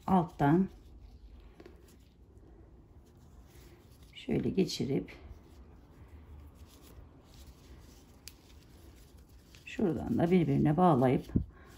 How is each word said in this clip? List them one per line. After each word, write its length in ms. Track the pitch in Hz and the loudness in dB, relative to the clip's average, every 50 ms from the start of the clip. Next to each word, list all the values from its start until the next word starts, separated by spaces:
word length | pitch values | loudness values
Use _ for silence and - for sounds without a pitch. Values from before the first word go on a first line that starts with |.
| - | -4
alttan 640 | - 190 180 165 - - - 147 143 160 185 190 - - - - - - - - - - - - - - - - - - - - - - - - - - - - - _ _ - - - - - - - - - - - - - - - - - - - - - - - - - - - - - - - - - - - - - - - | 0 2 2 0 0 -4 -2 2 4 4 4 2 0 -4 -16 -20 -20 -20 -20 -20 -20 -20 -20 -20 -20 -20 -20 -20 -20 -20 -20 -20 -20 -20 -20 -20 -20 -20 -20 -20 -20 _ _ -20 -20 -20 -20 -20 -20 -20 -20 -20 -20 -20 -20 -20 -20 -20 -20 -20 -20 -20 -20 -20 -20 -20 -20 -20 -20 -20 -20 -20 -20 -20 -20 -20 -20 -20 -20 -20 -20 -20
şöyle 360 | - - - 226 - - 170 | -16 -8 -4 -4 -2 -2 -2
geçirip 640 | - 190 175 156 - - - 139 135 - - - - - - - - - - - - - - - - - - - - - - - - - - - - - - - - - - - - - - - - - - - - - - - - - - - - - - - - - - - - - - - - - - - - - - - - - - - - - - - - - - - - - - - - - - - - - - | 0 0 -2 -2 -2 -6 -4 -4 -4 -6 -6 -8 -16 -20 -20 -20 -20 -20 -20 -20 -20 -20 -20 -20 -20 -20 -20 -20 -20 -20 -20 -20 -20 -20 -20 -20 -20 -20 -20 -20 -20 -20 -20 -20 -20 -20 -20 -20 -20 -20 -20 -20 -20 -20 -20 -20 -20 -20 -20 -20 -20 -20 -20 -20 -20 -20 -20 -20 -20 -20 -20 -20 -20 -20 -20 -20 -20 -20 -20 -20 -20 -20 -20 -20 -20 -20 -20 -20 -20 -20 -20 -20 -20 -20 -20 -20 -20 -20 -20 -20 -20 -20 -20
şuradan 540 | - - - 226 170 139 - - - 117 - | -16 -6 -2 -2 -2 -2 -2 -4 -4 -2 0
da 120 | 160 170 | 2 2
birbirine 460 | 185 180 156 139 139 139 143 147 156 | 4 2 2 2 2 2 2 2 4
bağlayıp 480 | 160 180 175 151 120 135 127 135 - - - - - - - - - - - - | 4 4 4 4 4 4 2 2 0 -2 -2 -4 -4 -4 -4 -14 -20 -20 -20 -20